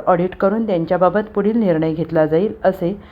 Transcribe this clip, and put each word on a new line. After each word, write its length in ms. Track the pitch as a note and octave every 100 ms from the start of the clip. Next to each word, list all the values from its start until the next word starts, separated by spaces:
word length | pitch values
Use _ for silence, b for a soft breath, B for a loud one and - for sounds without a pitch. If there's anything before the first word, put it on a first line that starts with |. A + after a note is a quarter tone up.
| -
ऑडिट 300 | F3 F3+ -
करून 300 | G3 G#3+ A3
त्यांच्याबाबत 640 | F3+ E3 F3+ F3+ F#3 G#3
पुढील 220 | G#3 G3+ A3+
निर्णय 380 | G#3 E3 D#3+
घेतला 320 | D#3+ E3 E3 D#3
जाईल 280 | D#3+ G#3 G#3
असे 360 | F#3+ F#3+ E3+ G3+ B